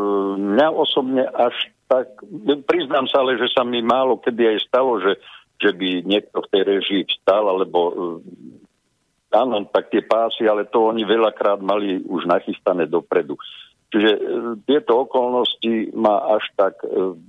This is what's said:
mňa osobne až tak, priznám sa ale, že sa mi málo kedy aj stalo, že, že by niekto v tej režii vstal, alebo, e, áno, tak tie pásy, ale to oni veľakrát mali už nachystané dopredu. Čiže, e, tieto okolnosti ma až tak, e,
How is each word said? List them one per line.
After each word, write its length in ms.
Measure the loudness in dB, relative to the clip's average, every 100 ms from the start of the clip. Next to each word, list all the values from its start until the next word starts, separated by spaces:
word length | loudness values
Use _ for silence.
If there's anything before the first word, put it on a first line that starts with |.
| 0 0 0 -2 0 2
mňa 100 | 2
osobne 520 | 0 -2 -2 -2 -2 -2
až 240 | 0 -2 -2 -10 _ -2
tak, 320 | 0 -2 -10 -16 -6 -2 -2 0
priznám 400 | -2 0 -2 0
sa 160 | 0
ale, 160 | 2 0
že 80 | 0
sa 160 | 0
mi 160 | -2 0
málo 400 | 0 2 2 0
kedy 380 | -2 0 2 0
aj 0 | 0
stalo, 320 | 0 2 2
že, 160 | 0 -2 -6 -20 _ -2
že 160 | -2
by 320 | 0 -2 -2
niekto 400 | 0 -2 -2 -6
v 60 | -2
tej 100 | 0 2
režii 340 | 0 0 -2 -2
vstal, 400 | -2 0 2 2
alebo, 300 | 0 0 0 0
e, 40 | -2 -6 -8 -14 -20 -20 -20 -20 _ _ _ _ _ _
áno, 320 | 2 2 -2 -2
tak 180 | -2 0
tie 140 | -2
pásy, 400 | 0 0 0 0
ale 240 | 2 2 0
to 180 | 2 2
oni 160 | 0 0
veľakrát 500 | 2 2 0 0 0
mali 400 | 0 -2 -2 -4
už 240 | -4 -4 0
nachystané 580 | 0 -2 -4 -2 0 0
dopredu. 480 | -2 0 -2 -2 -8 -14 -20 -20 _ _
Čiže, 220 | 0 2
e, 80 | 2 -2 -4 -6 -4 0
tieto 400 | 0 4 2 2
okolnosti 880 | 0 0 0 0 -2 -2 -2 -2 0
ma 400 | 2 2 2 0
až 80 | 0 0
tak, 200 | 0 -2
e, 320 | -4 -2 -2 -6